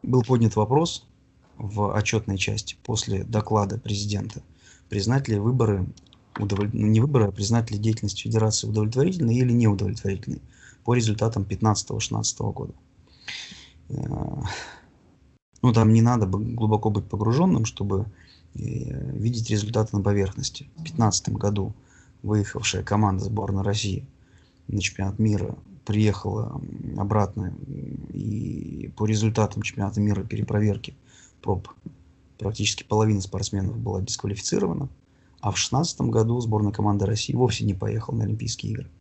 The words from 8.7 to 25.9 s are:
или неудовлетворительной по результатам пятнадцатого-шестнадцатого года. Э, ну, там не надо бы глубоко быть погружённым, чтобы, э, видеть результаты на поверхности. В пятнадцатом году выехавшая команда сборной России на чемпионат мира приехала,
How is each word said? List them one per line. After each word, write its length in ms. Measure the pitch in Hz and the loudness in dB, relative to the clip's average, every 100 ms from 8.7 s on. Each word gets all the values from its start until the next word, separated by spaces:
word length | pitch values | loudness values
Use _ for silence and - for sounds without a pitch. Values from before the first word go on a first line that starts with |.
| 107 107 123 139 185 117 120 | 0 0 2 0 2 2 2
или 160 | 127 | 4
неудовлетворительной 880 | 120 113 98 98 - 98 95 80 - - - - - | 6 4 4 -2 -2 -4 -4 -6 -10 -12 -20 -20 -8
по 120 | - | 0
результатам 500 | 123 110 104 113 110 | 2 2 2 0 0
пятнадцатого-шестнадцатого 1080 | 92 92 107 101 - 107 - 110 110 - 110 | -4 2 2 2 -2 -6 -4 -2 -4 -4 -6
года. 220 | - - - _ _ _ - - - - - - - - | -4 -10 -12 _ _ _ -20 -14 -14 -14 -18 -20 -20 -10
Э, 540 | - - - - - - - - - - _ _ _ _ _ _ _ | -8 -6 -4 -6 -6 -6 -8 -12 -18 -20 _ _ _ _ _ _ _
ну, 100 | 123 | 4
там 200 | 117 110 | 6 8
не 100 | 113 | 8
надо 240 | 117 123 98 | 6 4 2
бы 140 | 98 | 0
глубоко 500 | 117 117 107 107 110 | -2 0 2 2 2
быть 160 | 104 - | -2 -2
погружённым, 580 | 104 107 127 185 139 | -2 2 4 4 2
чтобы, 420 | 110 - 101 98 113 - - - - | 0 -2 -2 -2 -2 -10 -20 -20 -14
э, 40 | - - - - - - - | -8 -6 -6 -6 -6 -6 -2
видеть 320 | 110 120 113 | -2 -2 0
результаты 480 | 107 104 113 110 104 | 0 2 0 0 2
на 60 | |
поверхности. 680 | 101 101 95 - 135 - - - | 2 2 0 -2 -8 -8 -16 -14
В 60 | |
пятнадцатом 520 | - - 110 - - | -8 2 4 4 -2
году 380 | 104 101 104 95 - _ - - _ | 0 0 0 -4 -8 _ -20 -20 _
выехавшая 580 | 101 107 95 - - 92 | 0 0 0 -4 -4 -4
команда 420 | 73 104 107 95 | 0 2 2 0
сборной 380 | 101 104 98 98 | -2 -2 -2 0
России 420 | 98 104 101 92 - _ - - _ _ - | 0 0 -2 -4 -8 _ -20 -20 _ _ -4
на 140 | 101 | -2
чемпионат 400 | - - 98 98 | -2 -4 -4 0
мира 360 | 110 104 107 - - - | 2 2 -2 -8 -14 -14
приехала, 760 | - | -2